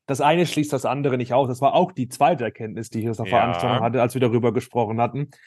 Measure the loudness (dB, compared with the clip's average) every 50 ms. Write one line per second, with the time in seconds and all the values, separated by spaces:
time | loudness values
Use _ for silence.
0 | _ -6 -2 2 2 4 4 4 2 2 0 -2 -2 0 -2 -2 -2 -2 -2 -2
1 | 0 0 0 -2 -2 0 0 2 2 0 0 0 2 2 4 2 2 0 -2 -4
2 | -6 -6 -2 2 2 2 2 2 -2 -4 -6 -6 -10 -10 -8 -10 -10 -8 -6 -4
3 | -4 -4 -4 -4 -2 0 2 2 2 2 0 0 0 0 0 0 0 0 0 2
4 | 0 0 0 0 0 2 2 2 2 0 0 -2 -4 -4 -2 -2 -2 0 0 0
5 | 0 -2 -2 -4 -8 -8 -10 _ -20